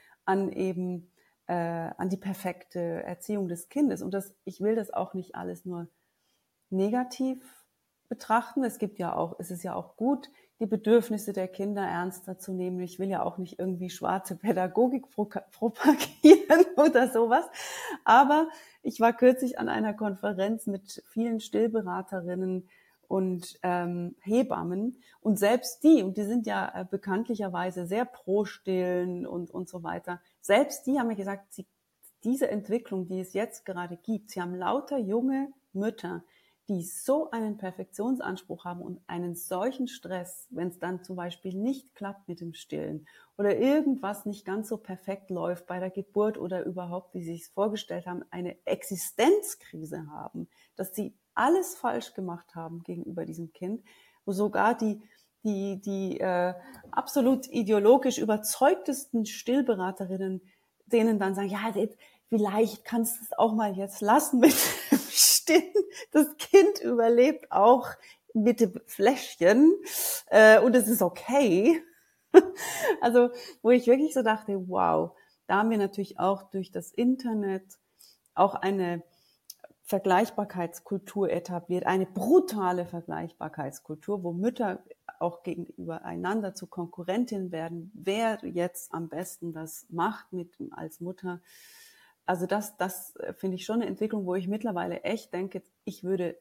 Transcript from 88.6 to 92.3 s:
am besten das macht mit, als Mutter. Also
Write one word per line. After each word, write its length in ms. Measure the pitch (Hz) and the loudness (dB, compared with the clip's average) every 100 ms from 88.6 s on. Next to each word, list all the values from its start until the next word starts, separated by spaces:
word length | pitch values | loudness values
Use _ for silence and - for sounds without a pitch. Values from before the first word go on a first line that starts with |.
| 175 - - | -4 -4 -10
am 160 | 170 165 | -8 -8
besten 440 | 156 185 - 175 | -8 -10 -10 -10
das 320 | 160 160 - - | -10 -12 -14 -10
macht 440 | 170 185 214 - | -2 -2 -4 -10
mit, 240 | 185 175 - - | -12 -12 -12 -14
als 300 | - 160 - | -12 -14 -10
Mutter. 380 | 175 185 185 175 - - - - - _ _ _ | -12 -10 -10 -10 -14 -20 -20 -20 -20 _ _ _
Also 220 | - | -4